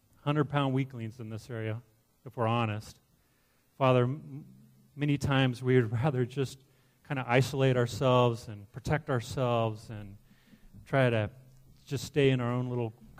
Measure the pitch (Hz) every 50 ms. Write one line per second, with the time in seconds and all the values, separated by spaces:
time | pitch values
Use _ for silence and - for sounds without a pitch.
0 | _ _ _ _ - 143 147 151 147 - 147 143 139 135 131 131 135 135 135 117
1 | 113 110 107 - 113 107 113 104 - - 120 113 110 110 107 117 - _ _ _
2 | _ _ _ _ - 123 - - 117 113 117 120 117 110 104 107 - - - _
3 | _ _ _ _ _ _ _ _ _ _ _ _ _ _ _ - 139 127 127 123
4 | 123 123 135 156 156 151 135 143 - - - - - - _ _ _ _ - 139
5 | 147 147 143 139 - 139 139 135 135 127 120 110 127 127 127 127 120 107 117 110
6 | 131 160 131 127 123 117 - 143 143 - - - _ _ _ _ _ _ _ _
7 | _ - 147 135 123 120 120 131 127 - - 135 135 131 127 127 120 - - -
8 | 143 131 127 123 123 120 117 110 - - 104 101 101 - - 120 - - 151 143
9 | - - 135 120 110 - - 143 127 120 120 117 113 113 107 104 - - 110 104
10 | 104 98 101 - - _ _ _ _ _ - - - - - - - - - 135
11 | 131 123 117 110 104 - - - - - - - - - - _ _ - 143 127
12 | - - - 147 139 135 131 123 120 120 123 123 127 123 123 123 117 113 - -
13 | - - -